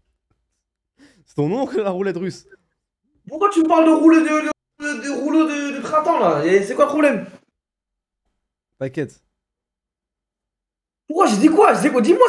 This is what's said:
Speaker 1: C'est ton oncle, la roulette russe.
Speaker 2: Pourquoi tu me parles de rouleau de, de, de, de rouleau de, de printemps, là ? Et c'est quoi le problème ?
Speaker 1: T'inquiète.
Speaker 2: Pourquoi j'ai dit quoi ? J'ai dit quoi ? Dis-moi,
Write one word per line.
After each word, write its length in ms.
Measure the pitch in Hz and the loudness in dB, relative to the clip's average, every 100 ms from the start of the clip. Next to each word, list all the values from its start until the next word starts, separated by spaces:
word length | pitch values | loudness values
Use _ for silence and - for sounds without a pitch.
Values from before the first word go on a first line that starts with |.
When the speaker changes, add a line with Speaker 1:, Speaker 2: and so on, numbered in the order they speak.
| _ _ _ _ _ _ _ _ _ _ 285 _ | _ _ _ _ _ _ _ _ _ _ _ _
Speaker 1:
C'est 100 | _ | _
ton 160 | - 147 | -6 -4
oncle, 300 | 233 285 254 | -4 -4 -4
la 80 | 202 | -4
roulette 260 | 180 196 170 | -4 -6 -6
russe. 300 | 185 - _ - _ _ _ _ _ _ - | -8 -10 _ -20 _ _ _ _ _ _ -14
Speaker 2:
Pourquoi 220 | 311 392 | -4 -2
tu 100 | 330 | 0
me 60 | 320 | 2
parles 180 | 330 320 | 4 4
de 40 | |
rouleau 300 | 302 320 320 | 4 6 4
de, 40 | |
de, 260 | 302 302 302 302 _ - | 2 -2 -4 -10 _ -10
de, 180 | 294 233 | -10 -8
de 80 | 277 - | -8 -6
rouleau 220 | 285 311 | -2 0
de, 320 | 311 294 285 262 | 0 -4 -8 -10
de 40 | |
printemps, 400 | - 311 349 311 | -4 -2 0 0
là ? 240 | 190 151 160 | 0 0 0
Et 160 | 196 | 0
c'est 120 | 190 254 | 0 -2
quoi 80 | |
le 60 | 285 | 0
problème ? 360 | 294 294 214 - - _ _ _ _ _ _ _ _ _ _ _ _ _ - | 2 0 -2 -8 -18 _ _ _ _ _ _ _ _ _ _ _ _ _ -12
Speaker 1:
T'inquiète. 440 | 135 160 139 _ _ _ _ _ _ _ _ _ _ _ _ _ _ _ _ _ _ _ - | -10 -8 -10 _ _ _ _ _ _ _ _ _ _ _ _ _ _ _ _ _ _ _ -6
Speaker 2:
Pourquoi 200 | 320 339 | 0 0
j'ai 120 | 202 | 2
dit 100 | 302 | 2
quoi ? 260 | 320 370 | 4 2
J'ai 80 | 208 | 2
dit 80 | 240 | 0
quoi ? 80 | 254 | 0
Dis-moi, 240 | 226 403 | 2 4